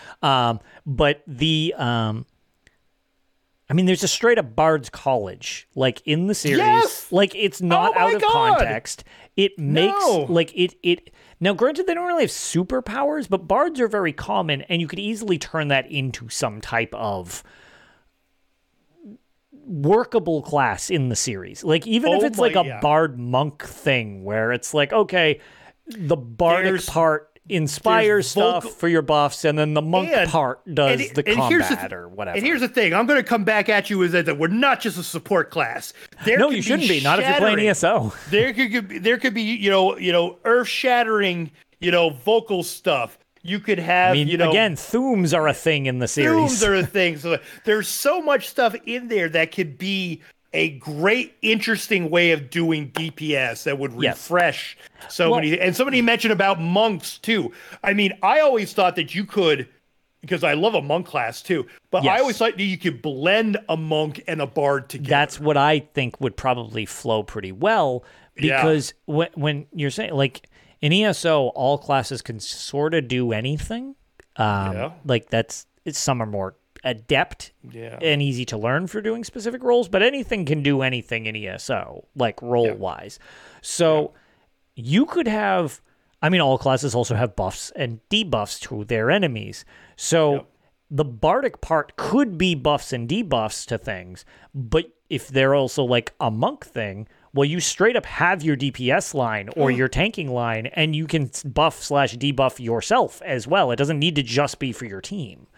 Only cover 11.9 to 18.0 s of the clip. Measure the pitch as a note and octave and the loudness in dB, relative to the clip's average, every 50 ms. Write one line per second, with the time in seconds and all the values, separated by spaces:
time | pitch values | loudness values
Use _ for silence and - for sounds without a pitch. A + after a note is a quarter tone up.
11.9 | E4+ E4+ F4 F4+ F4 E4 B3+ E3+ - - - - - E3 F#3 - C4 B3+ A#3+ - | -2 -2 -2 -2 0 0 0 0 -2 -6 -8 -2 -2 -2 0 0 -4 -4 -4 -4
12.9 | G#3+ C4 C#4 C#4+ D4+ D#4 A#3+ F#3+ G3 F#3 E3+ D3+ F#3+ B3 D4 F4 D#4+ B3+ A#3+ G#3+ | -4 -2 -2 -2 -2 -4 -2 -2 -2 -2 0 0 2 2 2 0 2 0 0 0
13.9 | G#3+ G#3 F#3 D#3+ C#3+ - - - G#3+ G3+ F3 D#3 D3 C3+ - - F3+ E3+ E3+ D3+ | 0 0 -2 -2 -4 -6 -6 -2 -2 -2 0 0 -2 -4 -2 -4 -2 -2 -2 -4
14.9 | F3+ F#3+ G3+ G#3 A3+ G3+ A3+ G#3 F3+ D#3 - - - D#3+ D3+ C#3+ C#3 C3+ B2+ - | -6 -6 -6 -6 -6 -6 -2 -2 -2 -2 -2 -6 -4 -4 0 0 0 0 0 -2
15.9 | - C#3+ C3+ C3 A#2 - A#2 A2+ - - C#3 A#2 G#2 G#2+ - - A#2 A#2 A#2 - | -6 -4 -4 -4 -6 -10 -12 -12 -6 -4 -4 -4 -6 -8 -10 -4 -2 -2 -2 -4
16.9 | - G#2+ A2+ G#2+ G2+ F#2 F2 F2 - - - - - - - - - - _ _ | -6 -6 -6 -4 -4 -6 -8 -10 -14 -16 -16 -20 -20 -20 -20 -20 -20 -20 _ _
17.9 | _ _ | _ _